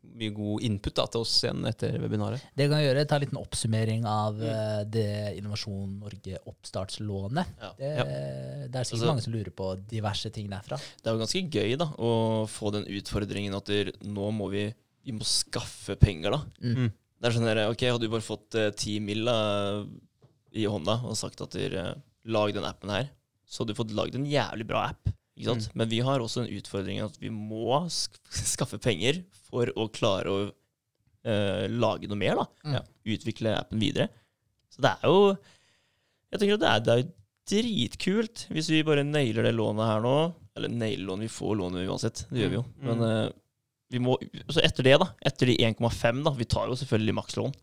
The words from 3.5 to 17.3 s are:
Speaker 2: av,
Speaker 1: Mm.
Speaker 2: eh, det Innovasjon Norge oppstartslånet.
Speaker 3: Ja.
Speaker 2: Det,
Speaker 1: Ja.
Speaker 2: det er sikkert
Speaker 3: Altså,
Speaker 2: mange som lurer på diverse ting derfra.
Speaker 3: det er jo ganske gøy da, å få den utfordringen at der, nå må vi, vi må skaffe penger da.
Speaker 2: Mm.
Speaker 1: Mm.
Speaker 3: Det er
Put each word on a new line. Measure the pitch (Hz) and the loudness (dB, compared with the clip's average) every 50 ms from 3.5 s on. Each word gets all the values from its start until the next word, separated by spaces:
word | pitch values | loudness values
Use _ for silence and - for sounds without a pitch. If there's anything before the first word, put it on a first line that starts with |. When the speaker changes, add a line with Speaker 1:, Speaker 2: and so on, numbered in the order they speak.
| - - - 110 113 110 113 110 110 113 117 | -4 -2 0 2 2 2 2 2 0 0 0
Speaker 2:
av, | 107 107 107 107 107 107 | 0 2 2 0 0 -2
Speaker 1:
Mm. | 107 113 113 | -2 -4 -2
Speaker 2:
eh, | 110 110 107 107 107 104 104 | -2 -2 -2 -2 -2 -2 -4
det | 107 107 113 107 104 104 104 104 104 90 | 0 0 0 0 0 -2 -4 -4 -6 -6
Innovasjon | 101 101 104 - - - 107 98 98 98 95 98 101 | -8 -8 -6 -6 -6 -6 -6 -6 -6 -6 -8 -8 -10
Norge | 107 104 98 95 - 95 95 - - | -10 -12 -14 -12 -12 -10 -10 -10 -12
oppstartslånet. | - - _ - - - 95 95 98 - - 107 104 98 98 95 98 127 160 185 - - - | -14 -20 _ -18 -8 -6 -6 -6 -6 -8 -8 -6 -4 -4 -4 -4 -4 -2 -2 -4 -4 -8 -14
Speaker 3:
Ja. | 107 95 92 | -16 -16 -12
Speaker 2:
Det, | - 131 143 151 | -8 -8 -6 -2
Speaker 1:
Ja. | 147 120 | -2 -2
Speaker 2:
det | - - 67 139 135 131 67 - - - - 135 127 123 | -2 -4 -6 -6 -8 -8 -8 -10 -10 -10 -10 -10 -6 -4
er | 127 123 | -4 -4
sikkert | - 117 117 | -2 -2 0
Speaker 3:
Altså, | 117 | 2
Speaker 2:
mange | 156 156 123 - | 2 2 2 -2
som | 117 113 | -2 -4
lurer | 110 101 - | -4 -4 -6
på | - - 95 95 95 95 98 | -6 -6 -4 -4 -4 -6 -8
diverse | 107 117 110 104 104 101 - - 110 | -8 -6 -2 -2 -2 -4 -4 -6 -6
ting | - 110 101 101 | -8 -8 -8 -8
derfra. | 98 92 - - 135 | -8 -10 -8 -8 -8
Speaker 3:
det | 139 - - - - - | -8 -8 -12 -18 -6 -2
er | 113 113 | -2 0
jo | 113 | 0
ganske | 113 107 - 185 190 - | 0 0 -2 -2 -2 0
gøy | 160 104 101 104 123 | 0 0 2 2 0
da, | 143 175 151 143 | 0 -2 -4 -2
å | - 113 117 113 113 113 113 110 110 110 | -2 0 2 2 2 2 2 2 0 0
få | 107 - - 110 104 | -2 -6 -4 -2 -2
den | 104 104 98 | -2 -2 -4
utfordringen | - 98 101 95 - - 107 104 98 101 101 101 101 95 | -4 -6 -6 -6 -4 -2 -2 -2 -2 -2 -4 -2 -2 -4
at | 101 - | -4 -2
der, | - 101 104 98 92 - - - | 0 0 0 0 -2 -6 -10 -10
nå | 104 101 101 98 104 110 | -8 -6 -4 -2 -2 -2
må | 110 98 92 | -2 -2 -2
vi, | 98 98 104 104 120 _ _ _ _ _ _ | -2 -2 -2 -4 -6 _ _ _ _ _ _
vi | 135 | -10
må | 110 110 - | -8 -4 -2
skaffe | - - - - _ - - - - - - - - 98 | 0 0 0 -2 _ -6 -6 -6 -8 -12 -12 -8 -8 8
penger | - - 104 92 78 80 101 | 8 8 8 8 0 0 0
da. | 113 147 143 - - - | 0 0 -2 -6 -12 -6
Speaker 2:
Mm. | - 120 117 | -2 0 2
Speaker 1:
Mm. | 131 123 113 101 _ _ _ _ _ | 2 2 0 -2 _ _ _ _ _
Speaker 3:
Det | - | 0
er | 120 | 2